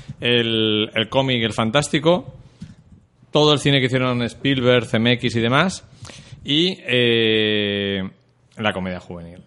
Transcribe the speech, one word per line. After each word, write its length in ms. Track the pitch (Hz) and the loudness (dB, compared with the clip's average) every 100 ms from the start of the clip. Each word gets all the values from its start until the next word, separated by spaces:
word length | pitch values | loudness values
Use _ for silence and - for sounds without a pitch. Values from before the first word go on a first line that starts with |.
| - - | -18 -6
el, 720 | 120 120 117 113 110 107 107 | 0 0 0 0 0 0 -2
el 160 | - 110 | -2 -2
cómic, 320 | 135 135 123 | 0 0 0
el 100 | 113 | -2
fantástico, 800 | 107 113 143 143 160 156 180 - - - - - - _ - _ _ _ | -2 0 0 0 0 2 0 -2 -16 -20 -20 -20 -20 _ -20 _ _ _
todo 220 | 151 151 | 2 2
el 60 | 143 | 2
cine 200 | 143 139 | 2 2
que 60 | 127 | 2
hicieron 340 | 127 127 120 | 0 -2 -2
Spielberg, 640 | 117 - 139 135 120 123 117 | -4 -4 -2 0 4 2 2
C 120 | 113 | 0
M 140 | 117 | 2
X 220 | 120 123 113 | 0 0 -2
y 40 | |
demás, 440 | 117 135 185 - - - - - - - | 0 2 0 -2 -12 -20 -20 -20 -20 -12
y, 340 | 123 147 180 - - | -4 0 0 -2 -2
eh, 1160 | 123 120 117 113 110 107 107 104 101 98 98 95 - _ _ _ - | 2 4 4 4 2 2 0 0 -2 -2 -4 -6 -12 _ _ _ -6
la 160 | 104 | -4
comedia 260 | 95 92 90 | -2 -6 -8
juvenil. 400 | - 87 85 90 | -12 -16 -16 -20